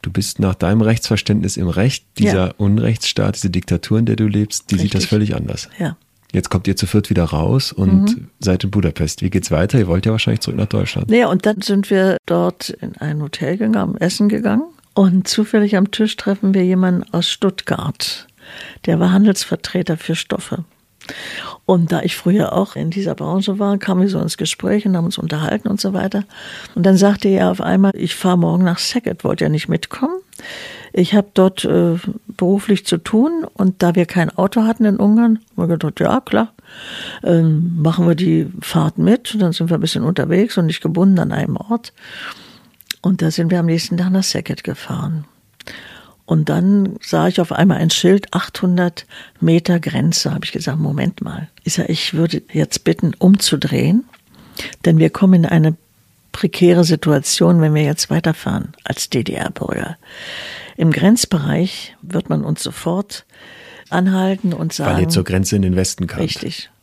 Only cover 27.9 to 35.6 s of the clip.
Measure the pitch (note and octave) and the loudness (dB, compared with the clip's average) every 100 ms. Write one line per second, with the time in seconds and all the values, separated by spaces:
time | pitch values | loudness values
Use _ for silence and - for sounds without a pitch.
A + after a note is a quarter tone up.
27.9 | - E3 - F#3 F3+ E3+ F3 F#3 F3+ - | 0 -6 -2 0 2 2 2 2 0 -4
28.9 | B3 - E3+ - - D#3 D3+ - D#3+ - | -4 -4 -4 -4 -2 0 0 -2 -4 -4
29.9 | - C#4 F#4 - - - - - - - | -6 -6 -6 -12 -20 -18 -16 -16 -18 -6
30.9 | - F3 G#3 G3+ - F#3 F#3 - F3 E3+ | -2 2 2 2 2 2 2 0 2 2
31.9 | E3+ - - - - F3+ G3 - F#3+ - | 0 -4 -10 -14 -2 0 0 2 -2 0
32.9 | E3+ - A3 D4 E4+ D#4+ - F#3+ F#3 F3 | -4 0 2 2 0 -6 0 0 2 0
33.9 | F3 E3+ F3+ D#3+ - F#3+ A#3 A3 A3+ G#3+ | 2 0 0 -2 0 0 2 0 2 2
34.9 | G3+ G3+ A3 A#3 A3 _ - | 4 4 4 4 2 _ -4